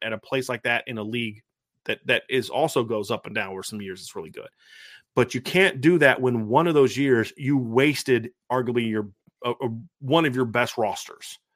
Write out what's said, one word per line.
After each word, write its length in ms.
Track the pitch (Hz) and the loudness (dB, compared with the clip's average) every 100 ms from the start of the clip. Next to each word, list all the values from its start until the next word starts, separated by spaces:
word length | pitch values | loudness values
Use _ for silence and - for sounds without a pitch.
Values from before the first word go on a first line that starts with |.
at 100 | 113 | -6
a 60 | 110 | -8
place 300 | - 135 127 | -4 -4 -4
like 140 | 120 | -4
that 220 | 123 117 - | -2 -2 -4
in 120 | 113 | -8
a 40 | |
league 400 | 107 120 113 107 _ _ _ _ - | -6 -6 -6 -10 _ _ _ _ -6
that, 120 | 110 - | -6 0
that 160 | 123 - | 0 0
is 200 | 131 - | -2 -2
also 360 | 127 156 143 | -2 0 0
goes 260 | 117 110 101 | -2 -4 -4
up 160 | 107 - | -6 -6
and 80 | |
down 200 | 107 98 | -6 -6
where 100 | 95 | -8
some 180 | 95 107 | -10 -10
years 180 | 98 92 | -10 -12
it's 140 | - | -14
really 160 | 101 80 | -14 -14
good. 180 | - - _ _ - - - _ - | -16 -18 _ _ -20 -20 -20 _ 0
But 160 | 120 | 0
you 80 | 127 | -2
can't 400 | - 180 190 139 | 0 4 4 4
do 180 | 147 175 | 4 6
that 220 | 139 139 | 6 4
when 280 | 127 120 104 | 2 0 2
one 180 | 131 170 | 2 4
of 80 | |
those 220 | 151 131 120 | 4 4 2
years 360 | 139 120 107 - | 2 4 2 -4
you 200 | 135 143 | -2 0
wasted 760 | 117 117 147 135 - 120 113 _ - | 2 2 2 2 2 0 0 _ -6
arguably 400 | 127 123 120 113 | -4 0 -2 0
your, 200 | 107 104 - _ _ | -4 -6 -12 _ _
uh, 100 | 123 120 | -6 -4
uh, 60 | 127 113 - _ | -6 -6 -12 _
one 240 | 135 160 | 0 2
of 100 | 156 | 2
your 100 | 127 | 2
best 320 | 123 120 120 - | 0 2 0 0
rosters. 640 | 107 92 - - - - _ | -2 -4 -10 -16 -18 -20 _